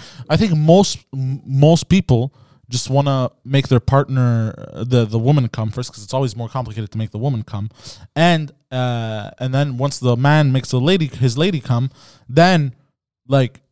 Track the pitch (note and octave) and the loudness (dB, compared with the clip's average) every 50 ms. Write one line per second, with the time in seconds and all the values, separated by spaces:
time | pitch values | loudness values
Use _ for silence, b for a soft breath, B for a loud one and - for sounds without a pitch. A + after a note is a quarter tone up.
0 | B B B B A#2+ - D3+ - A3 G#3 E3 D3+ D3+ D#3 E3+ F#3+ G3+ - - - | B B B B -4 -2 0 0 2 2 2 2 4 6 6 6 4 2 -2 -8
1 | _ _ - C3+ C3 C3 C3+ D3 - - C3+ C3+ D3 D#3 E3 E3 - - F3 G3 | _ _ -8 -6 -4 -4 -6 -6 -6 -4 2 4 4 6 4 4 2 2 2 2
2 | F#3+ - C3 A2+ A#2+ C#3+ b b b b b b b - B2 A#2+ - - C3 C#3 | 2 2 2 0 0 -2 b b b b b b b -10 -8 -8 -4 -2 0 0
3 | C#3 C#3+ C3+ C3 B2+ A#2+ - _ - B2 C3+ C3+ C3+ - C3 A#2+ - - C#3 C#3 | 0 0 0 -2 -2 -4 -6 _ -6 -2 0 0 2 2 2 2 2 2 2 2
4 | C#3 - C3+ C3 B2 A#2+ A#2 A2+ A2 A2 - - - - - - G#2+ A#2+ B2+ A#2+ | 2 0 0 0 0 0 0 0 -2 -4 -6 -10 -16 -14 -12 -10 -4 0 0 0
5 | A#2 G#2 A2 A2+ A2+ C3 D3+ D3 B2 A2+ - - A2 G#2+ - B2 B2 - - A2 | 2 0 -2 0 2 2 4 2 2 0 -4 -6 -6 -6 -6 -8 -10 -10 -12 -16
6 | G#2 - - C3 C#3 B2 G#2+ A#2+ A#2 A2 - C3+ B2 - G#2+ A2+ A2 G2+ - A2 | -10 -6 -4 -4 -4 -4 -4 -8 -10 -8 -8 -8 -8 -8 -8 -10 -10 -8 -6 -6
7 | A2 G#2+ - G#2 A#2 C#3+ C3 A2 G#2+ - - G2+ G2+ A2 B B B B B B | -6 -6 -6 -6 -4 -4 -4 -4 -6 -8 -8 -8 -8 -10 B B B B B B
8 | B B - D3 E3 F3 E3+ D#3+ D3+ C#3 - _ _ _ C3 B2+ B2+ B2 A#2+ A#2 | B B -2 0 2 2 2 0 -2 -6 -12 _ _ _ -6 -4 -4 -4 -4 -4
9 | A2+ A2+ A2 G#2+ G#2 G2+ - - B2+ C3 C3 C3+ D3 C#3+ B2+ A#2+ C3+ C#3+ - - | -6 -6 -8 -8 -10 -12 -10 -8 -6 -2 -2 -2 -2 -2 -2 -4 -4 -4 -4 -2
10 | B2+ B2+ A#2+ A#2+ C3 C#3+ D3+ D#3 D3 C#3 C3 C3 - - - B2+ B2 D#3 F#3+ F#3+ | 0 0 0 2 4 4 4 4 4 2 2 0 -2 -2 -2 0 2 2 2 0
11 | D#3+ C3 - - C3 B2+ A2+ C3+ D#3+ G3+ F#3 - - - B2 A#2 C3 C3+ b b | 0 -2 -2 -2 0 0 0 0 -2 -2 -2 -4 -4 -2 -2 -2 -2 -4 b b
12 | b b b b b - B2 D3 E3 F3+ F#3 E3 D3 C3+ - _ _ _ _ _ | b b b b b 0 4 4 6 6 4 2 0 -2 -6 _ _ _ _ _
13 | _ _ _ _ _ - C3+ C#3 B2+ A#2+ - - _ _ | _ _ _ _ _ 0 0 2 0 0 -4 -10 _ _